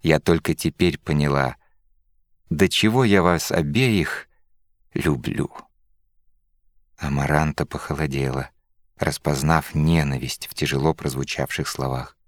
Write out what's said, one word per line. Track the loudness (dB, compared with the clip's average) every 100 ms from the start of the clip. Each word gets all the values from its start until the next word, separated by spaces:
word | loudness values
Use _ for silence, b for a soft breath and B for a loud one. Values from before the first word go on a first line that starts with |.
«Я | 4 2
только | 4 2 0
теперь | -2 -4 2 0 0
поняла, | -2 0 2 2 0 -4 _ _ _ _ _ _ _ _ _
до | 2 2
чего | 4 2 2
я | 4 4
вас | 4 2 0
обеих | -2 0 0 2 2 0 -6 -12 _ _ _ _ _ _
люблю». | -4 -2 -2 -2 -4 -6 -8 -20 _ _ _ _ _ _ _ _ _ _ _ _ _
Амаранта | -4 -2 2 2 2 -2 -6
похолодела, | -6 -6 -4 -2 -2 -2 -4 -8 _ _ _ _ _
распознав | -4 -2 -2 0 2 2 2 0
ненависть | 4 4 2 -4 -6 -10 -12
в |
тяжело | -6 -2 0 0
прозвучавших | 0 -4 -4 -6 -4 -6 -4 -6
словах. | -4 -4 -4 -8 _